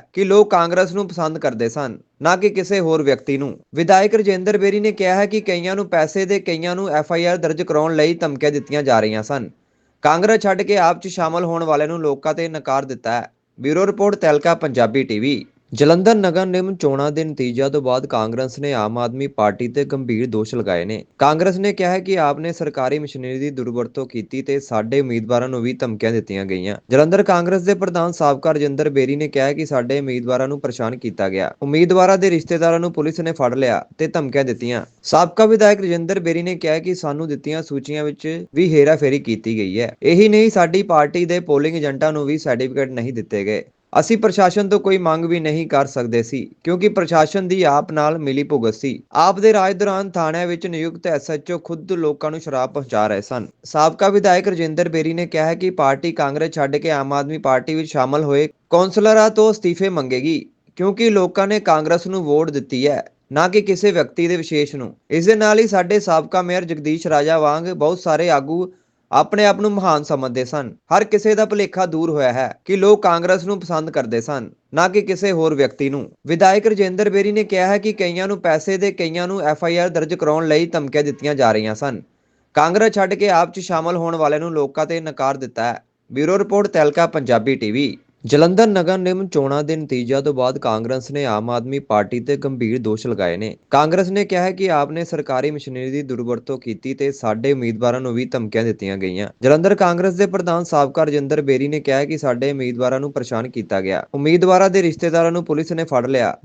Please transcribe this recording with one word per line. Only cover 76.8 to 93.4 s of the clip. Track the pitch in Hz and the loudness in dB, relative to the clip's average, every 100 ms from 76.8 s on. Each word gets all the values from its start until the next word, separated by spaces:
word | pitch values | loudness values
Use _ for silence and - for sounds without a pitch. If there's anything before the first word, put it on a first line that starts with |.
| 190 185 208 | 0 0 0
ਬੇਰੀ | 196 202 | 2 2
ਨੇ | 208 | 0
ਕਿਹਾ | 208 190 185 | 0 0 2
ਹੈ | 202 | 2
ਕਿ | 214 | 0
ਕਈਆਂ | 208 180 175 190 | -2 -2 -2 -4
ਨੂੰ | 196 | -2
ਪੈਸੇ | 175 156 196 190 | 0 0 0 -2
ਦੇ, | 196 | -2
ਕਈਆਂ | 180 165 165 180 | -2 -4 -4 -4
ਨੂੰ | 196 | -2
ਐਫ | 151 151 | -2 -2
ਆਈ | 170 175 | 0 0
ਆਰ | 180 | 0
ਦਰਜ | 160 151 | -2 -4
ਕਰਾਉਣ | 175 151 156 160 | -2 0 0 0
ਲਈ | 151 170 | -2 -2
ਧਮਕੀਆਂ | 165 139 147 | -4 -2 -2
ਦਿੱਤੀਆਂ | 147 - 147 | -2 -4 -4
ਜਾ | 143 120 | 0 2
ਰਹੀਆਂ | 107 107 | 2 -2
ਸਨ। | 107 143 180 - _ _ _ _ | -4 -6 -8 -12 _ _ _ _
ਕਾਂਗਰਸ | 147 156 196 220 | 2 2 4 2
ਛੱਡ | 208 190 | 2 0
ਕੇ | 185 202 | 0 2
ਆਪ | 170 170 | 2 0
'ਚ | 190 | -4
ਸ਼ਾਮਲ | 175 165 165 175 | -6 -4 -2 -2
ਹੋਣ | 165 165 | -2 0
ਵਾਲਿਆਂ | 151 151 | 0 0
ਨੂੰ | 170 | -2
ਲੋਕਾਂ | 156 139 147 151 | -4 -4 -2 -4
ਤੇ | 165 | -4
ਨਕਾਰ | 156 143 135 135 | -8 -4 -2 -2
ਦਿੱਤਾ | 127 113 | -6 -4
ਹੈ। | 120 110 _ _ _ | -4 -4 _ _ _
ਬਿਊਰੋ | 123 156 196 | -4 0 0
ਰਿਪੋਰਟ, | 202 202 202 | 0 0 0
ਤਹਿਲਕਾ | 170 151 160 165 | 2 2 2 0
ਪੰਜਾਬੀ | 160 123 117 113 | 0 0 0 2
ਟੀਵੀ। | 135 107 120 139 - _ _ | -2 -2 -2 -2 -4 _ _
ਜਲੰਧਰ | 117 147 170 185 226 | 2 4 6 6 4
ਨਗਰ | 190 170 190 | 4 0 0
ਨਿਗਮ | 185 185 190 | 0 -2 -2
ਚੋਣਾਂ | 156 135 143 | 0 0 0
ਦੇ | 151 160 | -2 -4
ਨਤੀਜਿਆਂ | 147 127 120 139 | -4 -4 -2 -2
ਤੋਂ | 147 | -2
ਬਾਅਦ | 131 127 131 | 0 -2 -2
ਕਾਂਗਰਸ | 131 110 117 131 123 | -2 -2 -2 -6 -6
ਨੇ | 143 | -6
ਆਮ | 135 107 117 | -2 -2 -2
ਆਦਮੀ | 120 123 139 | -4 -4 -6
ਪਾਰਟੀ | 139 107 101 120 | 0 0 0 -2
ਤੇ | 123 139 | -4 -4
ਗੰਭੀਰ | 139 131 113 123 | -4 -4 -2 -2
ਦੋਸ਼ | 110 110 123 | -2 -4 -4
ਲਗਾਏ | 101 90 | -2 -2
ਨੇ। | 87 | -2